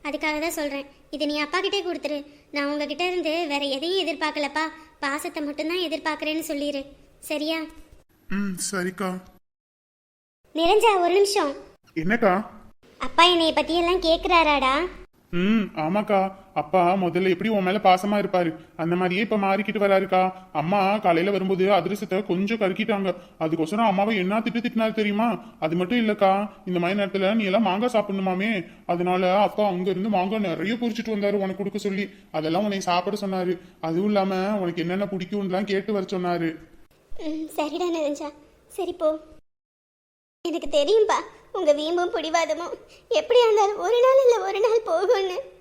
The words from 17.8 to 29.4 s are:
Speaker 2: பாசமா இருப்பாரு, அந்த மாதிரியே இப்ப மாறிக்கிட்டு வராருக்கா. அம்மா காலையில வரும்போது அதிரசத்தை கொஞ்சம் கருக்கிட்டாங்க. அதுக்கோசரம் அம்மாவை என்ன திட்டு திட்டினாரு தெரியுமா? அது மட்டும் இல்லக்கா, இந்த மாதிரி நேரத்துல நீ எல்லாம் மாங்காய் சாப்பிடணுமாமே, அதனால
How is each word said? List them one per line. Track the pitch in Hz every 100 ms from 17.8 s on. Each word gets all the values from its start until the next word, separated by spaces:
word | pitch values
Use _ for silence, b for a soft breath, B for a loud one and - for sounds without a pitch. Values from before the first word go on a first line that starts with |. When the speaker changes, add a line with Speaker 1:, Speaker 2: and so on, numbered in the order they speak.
| 196
Speaker 2:
பாசமா | 185 208 208
இருப்பாரு, | 190 180 170 160 B -
அந்த | 165 180
மாதிரியே | 185 180 220
இப்ப | 220
மாறிக்கிட்டு | 196 196 208 214
வராருக்கா. | 202 190 190 185 185 185 B 151
அம்மா | 156 202 190 214 202
காலையில | 165 185 196
வரும்போது | 190 185 190 196
அதிரசத்தை | 170 202 - 185 208
கொஞ்சம் | 175 196 226
கருக்கிட்டாங்க. | 190 190 220 202 190 175 B - 160
அதுக்கோசரம் | 160 156 208 226
அம்மாவை | 190 208 220
என்ன | 185 214 226
திட்டு | 233
திட்டினாரு | 233 220 220 220
தெரியுமா? | 208 202 233 196 B B 156
அது | 170
மட்டும் | 180 247
இல்லக்கா, | 220 208 196 196 208 B -
இந்த | 175
மாதிரி | 175 202
நேரத்துல | 196 196 190 226
நீ | 196
எல்லாம் | 196 202
மாங்காய் | 190 240 226
சாப்பிடணுமாமே, | 208 196 190 180 214 208 165 B -
அதனால | 175 180 185 185 196